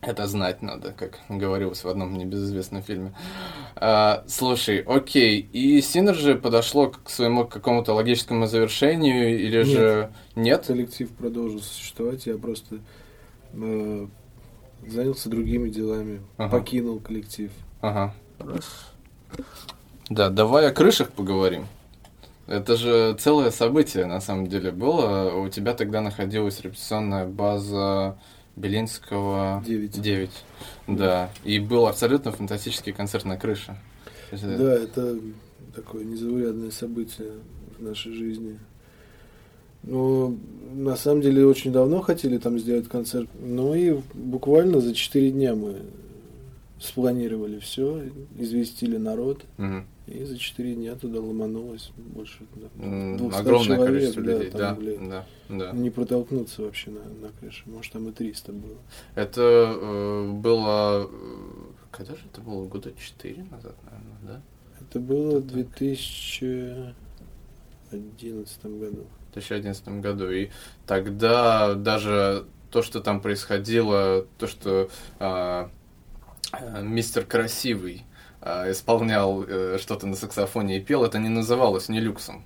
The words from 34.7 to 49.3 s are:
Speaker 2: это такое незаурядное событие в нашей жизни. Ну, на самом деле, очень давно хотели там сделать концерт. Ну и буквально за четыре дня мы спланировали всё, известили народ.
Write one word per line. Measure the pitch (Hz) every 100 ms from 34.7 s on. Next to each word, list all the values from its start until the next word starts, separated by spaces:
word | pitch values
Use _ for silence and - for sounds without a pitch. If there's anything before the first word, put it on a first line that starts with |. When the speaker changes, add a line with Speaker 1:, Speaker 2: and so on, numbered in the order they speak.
Speaker 2:
это | 123 113 - 123 117 110 107 - - - -
такое | 110 113
незаурядное | 110 113 117 123 120 113 113
событие | 110 120 117 110 - 110 107 110 - - -
в |
нашей | 113 107 113
жизни. | 113 113 110 113 107 110 - - - - - - - - - - -
Ну, | - 127 131 131 127 117 - - -
на | 135 135 127
самом | 147 147
деле, | 139 135 139
очень | 135 135
давно | 131 131 175
хотели | 185 170 135 123
там | 120 120
сделать | 113 120 113
концерт. | 123 117 127 117 -
Ну | 127 123 131 160
и | 175 147 131
буквально | - 123 127 135 151 180 165
за | 120 113
четыре | - 139 135
дня | 135 135
мы | 110 104 98 - - - - - - - - - -
спланировали | - - 127 123 117 110 104 104
всё, | - - 135 156 135 - - -
известили | 117 120 117 - 120 113
народ. | 110 110 127